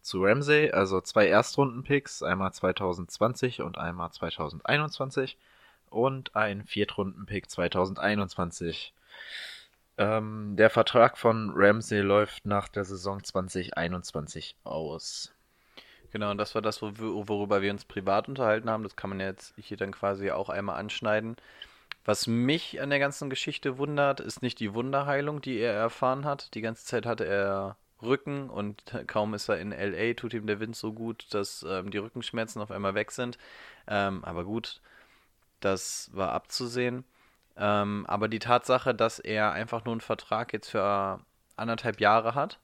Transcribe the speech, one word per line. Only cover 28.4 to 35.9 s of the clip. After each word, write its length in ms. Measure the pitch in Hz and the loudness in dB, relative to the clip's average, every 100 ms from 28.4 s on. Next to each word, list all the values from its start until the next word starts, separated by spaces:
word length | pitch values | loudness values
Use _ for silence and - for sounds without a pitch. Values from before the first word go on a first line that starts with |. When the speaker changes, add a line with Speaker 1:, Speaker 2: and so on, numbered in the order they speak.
| 135 | -6
Speaker 2:
und 320 | - 104 101 - - - | -6 -6 -8 -10 -10 -4
kaum 300 | 110 104 104 | -2 -2 -4
ist 140 | - | -2
er 100 | 95 | -2
in 140 | 98 | -2
L 200 | - 101 | -4 -4
A, 200 | 85 113 | -2 -2
tut 200 | 117 117 | -2 -6
ihm 140 | 113 107 | -6 -4
der 140 | 104 | -4
Wind 140 | 110 113 | -4 -6
so 180 | 113 | -8
gut, 340 | 110 113 113 - | -6 -8 -8 -4
dass, 320 | 107 101 - 82 | -4 -4 -6 -6
ähm, 220 | 95 95 | -6 -4
die 80 | 101 | -6
Rückenschmerzen 640 | 107 117 113 117 110 110 | -6 -10 -6 -6 -6 -6
auf 100 | 104 | -8
einmal 240 | 98 101 101 | -2 -2 0
weg 160 | 107 | -2
sind. 260 | - 123 120 - - - - - | -4 -6 -8 -18 -20 -20 -18 -4
Ähm, 360 | 104 98 95 | 0 0 -2
aber 220 | - 87 90 | -6 -6 -4
gut, 360 | 113 - - _ - - _ _ _ _ _ | -6 -6 -14 _ -20 -20 _ _ _ _ _
das 500 | 101 95 - | 0 0 -2